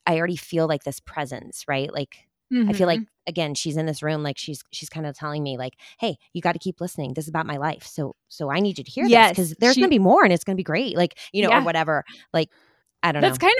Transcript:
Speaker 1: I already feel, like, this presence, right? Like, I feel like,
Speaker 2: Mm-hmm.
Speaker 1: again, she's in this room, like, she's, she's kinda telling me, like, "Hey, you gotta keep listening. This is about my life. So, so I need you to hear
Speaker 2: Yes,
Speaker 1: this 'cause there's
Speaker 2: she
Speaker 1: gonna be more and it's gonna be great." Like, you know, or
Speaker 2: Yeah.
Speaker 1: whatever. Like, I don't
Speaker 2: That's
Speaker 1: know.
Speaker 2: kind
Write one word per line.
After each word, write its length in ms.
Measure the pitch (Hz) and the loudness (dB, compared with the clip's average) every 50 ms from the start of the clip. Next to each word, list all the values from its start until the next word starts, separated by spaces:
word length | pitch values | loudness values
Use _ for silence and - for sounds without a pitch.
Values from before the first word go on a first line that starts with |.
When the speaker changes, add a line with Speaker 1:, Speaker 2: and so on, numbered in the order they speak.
| - | -2
Speaker 1:
I 120 | 175 165 160 | 0 0 0
already 180 | 170 180 180 | 0 -2 -4
feel, 300 | 147 - - 170 165 160 160 | -6 -8 -4 -2 0 0 0
like, 160 | 156 143 - | 0 -2 -4
this 160 | 143 131 - | -8 -10 -10
presence, 640 | - - - 156 143 127 135 - - - - - - | -14 -12 -10 -8 -8 -8 -10 -14 -16 -16 -18 -10 -6
right? 260 | - 139 135 139 - - | -4 -4 -4 -4 -4 -6
Like, 240 | 147 139 - - - _ _ _ _ _ - | -8 -8 -8 -10 -18 _ _ _ _ _ -4
I 220 | 254 247 226 202 208 | -2 0 0 2 2
feel 140 | 202 185 | 2 2
like, 140 | 175 165 226 | 2 2 0
Speaker 2:
Mm-hmm. 280 | 214 - _ _ - 170 | -2 -8 _ _ -12 -8
Speaker 1:
again, 260 | 165 175 165 147 143 | -4 -4 -4 -4 -4
she's 220 | - - 160 143 | -6 -6 -4 -4
in 80 | 160 160 | -4 -4
this 180 | 160 151 - 151 | -4 -4 -4 -4
room, 200 | 151 156 151 151 | -4 -4 -4 -4
like, 160 | 143 135 - | -6 -8 -8
she's, 240 | - - 147 - - _ - | -10 -12 -12 -12 -14 _ -16
she's 160 | - 156 - | -14 -14 -12
kinda 240 | - 160 156 147 139 | -10 -10 -10 -10 -10
telling 300 | - 151 147 147 151 147 | -10 -10 -8 -6 -6 -6
me, 160 | 139 131 123 | -6 -6 -8
like, 160 | 127 127 - _ - - - _ | -8 -10 -12 _ -20 -20 -12 _
"Hey, 160 | - - 143 - _ _ - | -6 -6 -6 -8 _ _ -8
you 80 | 175 | -4
gotta 180 | - 175 170 160 | -2 -2 -2 -2
keep 220 | - 190 - - | -6 -8 -8 -8
listening. 320 | 139 - - - 143 131 135 | -8 -10 -8 -8 -8 -6 -6
This 140 | 160 151 | -8 -8
is 20 | 160 | -6
about 160 | 156 160 160 | -6 -6 -6
my 140 | - 147 139 | -6 -6 -6
life. 280 | 143 160 151 - - | -4 -6 -6 -8 -12
So, 280 | - - - 143 - - _ _ _ | -12 -8 -8 -6 -6 -8 _ _ _
so 220 | - - 156 139 | -12 -8 -6 -4
I 100 | 139 175 | -2 0
need 180 | 202 202 170 - | 0 0 -2 -6
you 60 | 127 | -10
to 60 | - | -10
hear 140 | - - - | -6 -2 4
Speaker 2:
Yes, 320 | 240 233 233 220 185 175 | 6 8 8 8 6 4
Speaker 1:
this 120 | 190 180 160 | 2 -2 -2
'cause 60 | 160 - | 0 2
there's 140 | 226 247 262 | 4 4 6
Speaker 2:
she 80 | 254 381 | 6 4
Speaker 1:
gonna 80 | 370 | 4
be 80 | 311 208 | 6 6
more 260 | 190 185 254 381 - | 6 6 6 8 6
and 80 | 202 175 | 6 4
it's 120 | 165 - | 2 0
gonna 120 | - 190 | -2 -4
be 60 | 185 185 | -4 -4
great." 340 | - 151 196 269 233 - | -2 -2 -2 -2 -2 0
Like, 220 | 170 180 175 - - - - | 0 0 0 -2 -6 -16 -6
you 120 | - 202 208 | -2 0 2
know, 80 | 180 | 4
or 80 | 233 285 | 4 4
Speaker 2:
Yeah. 60 | 269 | 2
Speaker 1:
whatever. 400 | 170 165 160 160 156 156 143 - - - - _ _ - | 2 0 0 0 0 0 -2 -4 -6 -14 -20 _ _ -2
Like, 160 | 165 160 - _ _ _ _ _ _ _ _ _ _ - | -2 -2 -2 _ _ _ _ _ _ _ _ _ _ -2
I 100 | 175 143 | 0 2
don't 80 | 147 | 2
Speaker 2:
That's 180 | - 381 - 120 | 2 2 2 2
Speaker 1:
know. 100 | 339 381 | 2 2
Speaker 2:
kind 80 | 466 523 | 2 2